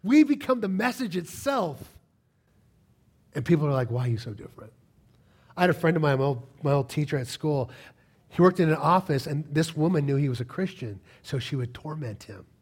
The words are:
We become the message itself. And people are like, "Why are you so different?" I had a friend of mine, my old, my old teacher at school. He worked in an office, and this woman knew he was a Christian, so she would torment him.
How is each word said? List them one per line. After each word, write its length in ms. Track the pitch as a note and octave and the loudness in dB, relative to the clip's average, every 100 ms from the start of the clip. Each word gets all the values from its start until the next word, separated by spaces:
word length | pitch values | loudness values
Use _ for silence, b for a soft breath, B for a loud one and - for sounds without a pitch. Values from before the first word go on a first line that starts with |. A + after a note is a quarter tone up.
We 200 | F#3+ D4 | 4 6
become 380 | D4 C#4 - B3+ | 6 2 0 0
the 60 | G3+ | 0
message 500 | F#3+ A#3+ B3 A#3+ F3+ | 0 -2 -2 -4 -6
itself. 800 | E3 - C#4 C4+ F3 C3+ - - _ _ _ _ _ _ _ _ _ _ _ _ _ | -8 -6 -2 0 -2 -6 -16 -20 _ _ _ _ _ _ _ _ _ _ _ _ _
And 100 | D#3 | -8
people 220 | B2 E3 D3 | 0 2 2
are 80 | |
like, 160 | C3+ A#2+ | 0 -2
"Why 160 | A#2+ B2 | -2 -2
are 40 | |
you 100 | A2 | -4
so 140 | A#2+ | -6
different?" 400 | G2+ - - A2 _ _ _ _ _ b b b - | -14 -16 -18 -20 _ _ _ _ _ b b b 0
I 60 | |
had 100 | F3+ | 2
a 20 | |
friend 240 | D#3 E3 E3 | 4 2 2
of 60 | |
mine, 160 | D3+ C3+ | 2 4
my 40 | |
old, 240 | C#3 B2 - - | 2 0 -8 -4
my 100 | D3 | 0
old 160 | C#3+ B2+ | 0 0
teacher 300 | - D3 C#3+ | -4 -2 -2
at 80 | B2 | -4
school. 460 | - D#3 C#3+ B2 B B B B B _ | -4 -2 -2 -2 B B B B B _
He 120 | - | 4
worked 160 | F3+ F#3 | 4 6
in 100 | D#3+ | 2
an 60 | D#3 | 2
office, 500 | D3+ F#3 F#3 C#3 D3+ | 4 2 2 -2 -2
and 200 | C#3+ D3+ | -6 -2
this 240 | D3 E3 D#3 | -2 -2 0
woman 300 | D#3+ F3 C#3+ | 2 2 2
knew 120 | C#3 | 0
he 120 | C#3+ | 0
was 100 | B2 | -2
a 60 | B2 | -6
Christian, 540 | - F#3 - A#2 G2 b b | -6 -6 -6 -12 -12 b b
so 160 | - C#3 | -8 -8
she 160 | - C#3 | -4 -6
would 180 | A#2+ | -6
torment 500 | - D#3 D3+ B2+ G#2 | -8 -12 -10 -10 -10
him. 220 | - G2 - _ | -14 -18 -20 _